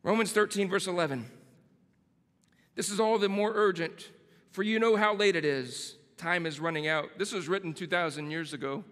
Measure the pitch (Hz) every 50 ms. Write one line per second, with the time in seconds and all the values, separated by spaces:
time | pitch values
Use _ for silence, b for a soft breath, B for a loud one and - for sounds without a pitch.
0 | - - 208 226 220 180 - 208 214 208 - 202 202 180 190 196 190 190 175 175
1 | 165 147 139 123 113 - - - - - - _ _ _ _ _ _ _ _ _
2 | _ _ _ _ _ _ _ _ b b b b b b b - 208 202 202 196
3 | 220 220 226 214 202 196 196 202 208 214 220 208 214 202 180 165 165 156 - -
4 | - - - _ b b b b b _ - 185 202 214 220 220 226 226 220 202
5 | 214 214 214 196 208 202 185 165 151 147 139 135 127 123 123 - - - - -
6 | _ _ _ - 175 165 175 175 165 160 151 143 160 165 165 151 151 156 160 156
7 | 147 - - - 196 202 233 196 165 143 180 196 185 165 151 - 185 156 180 175
8 | 170 160 135 151 151 151 156 165 165 139 151 135 127 139 139 214 202 -